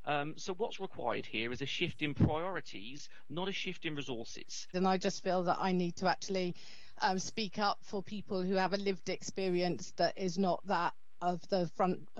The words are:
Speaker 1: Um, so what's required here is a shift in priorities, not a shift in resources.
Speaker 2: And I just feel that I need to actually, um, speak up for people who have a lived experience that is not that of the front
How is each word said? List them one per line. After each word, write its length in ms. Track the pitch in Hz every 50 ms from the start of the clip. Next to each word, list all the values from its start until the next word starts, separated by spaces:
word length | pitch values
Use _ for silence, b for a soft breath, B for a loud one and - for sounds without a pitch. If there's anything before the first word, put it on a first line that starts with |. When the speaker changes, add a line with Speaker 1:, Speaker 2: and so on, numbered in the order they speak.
| B
Speaker 1:
Um, 300 | 147 147 147 143 151 160 -
so 160 | - - 185
what's 260 | 175 220 - - -
required 460 | 190 - - - 127 117 104 107 113
here 260 | - - 110 113 120
is 100 | 123 -
a 40 | 139
shift 380 | 135 - - 175 156 - - 151
in 100 | 147 139
priorities, 960 | - - 156 151 156 170 190 185 160 - - - 98 101 117 135 147 - - B B B B
not 220 | 143 165 185 196
a 20 |
shift 340 | 190 - - 185 175 - -
in 100 | 165 156
resources. 720 | 143 131 131 127 113 117 - - - - - - - - - -
Speaker 2:
And 140 | 180 185 190
I 100 | 190 185
just 260 | 185 196 180 - -
feel 200 | 190 175 185 175
that 140 | 180 - -
I 120 | 175 190
need 240 | 185 180 175 170 170 -
to 100 | 190 180
actually, 480 | - - - - 196 185 185 175 175 B B B B B B B B B
um, 160 | - 208 185 185
speak 400 | - - - 220 220 180 - 214
up 220 | 208 202 - -
for 220 | - - - 202 185
people 400 | - 214 202 - - 208 185 180
who 100 | 185 196
have 200 | 190 185 175 190
a 40 | 202
lived 320 | 202 196 190 170 - -
experience 840 | 185 - - - - 196 190 185 180 175 180 180 175 - 185 - - -
that 180 | 175 170 -
is 220 | - 196 185 165 180
not 240 | 196 180 165 - - 185
that 260 | 202 170 170 160 - - - - - -
of 240 | 175 175 180 170 - -
the 200 | 202 185 175 160 -
front 240 | - 196 180 185 - 151 - - -